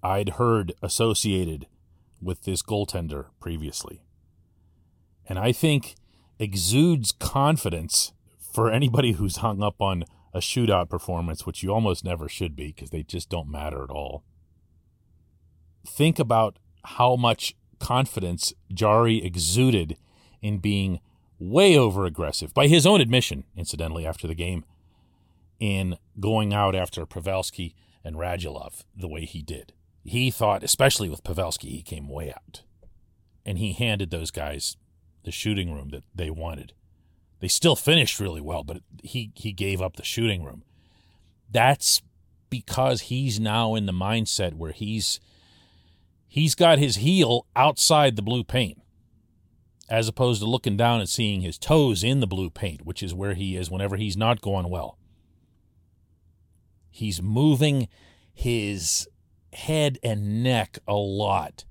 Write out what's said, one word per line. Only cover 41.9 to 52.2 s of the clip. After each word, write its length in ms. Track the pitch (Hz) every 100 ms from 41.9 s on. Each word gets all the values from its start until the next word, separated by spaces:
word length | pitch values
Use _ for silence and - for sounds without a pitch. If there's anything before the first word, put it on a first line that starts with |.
| - _ _ _ _ _
because 520 | 127 - - 131 123
he's 380 | - 123 135 107
now 360 | 110 110 113 110
in 100 | 101
the 80 |
mindset 600 | 90 95 113 107 - 90 78
where 160 | 80
he's, 480 | 78 107 110 - - _ _ _ _ _ _ _ _ _ _ _
he's 280 | - 156 -
got 240 | 170 151
his 160 | 143 98
heel 500 | 123 190 135 120 - -
outside 600 | 143 143 - 156 143 110
the 80 |
blue 200 | 104 123
paint, 380 | 110 123 104 - _ _ _ _ _ _ _ _ _ _ -
as 180 | 113 110
opposed 340 | - 127 113
to 60 | 107
looking 300 | 120 - 101
down 220 | 117 117
and 100 | 95
seeing 320 | - 110 101
his 160 | 90 -
toes 460 | - 156 143 98
in 180 | 110 135